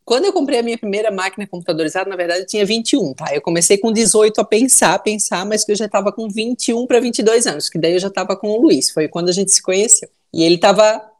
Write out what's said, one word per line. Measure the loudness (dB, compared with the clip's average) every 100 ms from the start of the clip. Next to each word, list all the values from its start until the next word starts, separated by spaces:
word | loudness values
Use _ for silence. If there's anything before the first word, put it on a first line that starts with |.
| -2
Quando | 0
eu | 2
comprei | 0 0 -2
a |
minha | -2 -6
primeira | -4 -2 -2
máquina | -2 -6 -6 -10
computadorizada, | -10 -6 -4 -2 -4 -6
na | -4
verdade, | -4 -4
eu | -4
tinha | -2
vinte | 0 -2 0
e | 0
um, | 0
tá? | -6 -6
Eu | -4
comecei | 0 0 2 2
com | 2
dezoito | 2 2 4 4 2
a |
pensar, | 0 2 2 4 4 2
pensar, | -2 -4 -4 -4
mas | -4 -4
que | -2
eu | -2
já | 0
tava | -2 -2
com | -4 -8
vinte | -6 -4 -4 -2
e |
um | -2 2
pra | 0
vinte | 0 0
e |
dois | 2 2 0
anos, | -4 -6
que | -2
daí | 0
eu | 0
já | -2
tava | -6 -6 -4
com | -2
o | 2
Luiz, | 4 4 0
foi | -2 -4
quando | -2 -2
a |
gente | -2 0
se | 0
conheceu. | 0 0 0 0 -4 _ _
E | 0
ele | 2 4
tava | 4 4 4 2 -8